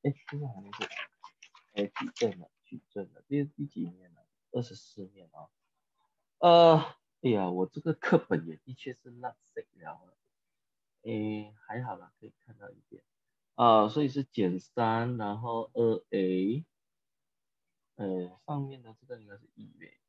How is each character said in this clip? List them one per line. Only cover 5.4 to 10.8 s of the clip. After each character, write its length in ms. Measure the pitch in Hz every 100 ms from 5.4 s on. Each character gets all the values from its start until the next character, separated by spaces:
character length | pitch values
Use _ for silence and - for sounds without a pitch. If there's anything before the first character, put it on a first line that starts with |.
| 76 _ _ _ _ _ _ _ _ _
呃， 400 | 175 170 170 160 - - _ _
哎 80 | 131
呀， 180 | 107 92
我 160 | 90 92
这 160 | -
个 120 | 165
课 240 | 151 - 170
本 300 | - 95 -
也 80 | 156
的 100 | -
确 200 | 127 143
是 180 | 123 127 120
烂 160 | 123 - _
死 60 | - - _
了。 180 | 80 78 90 _ _ _ _ _ _ _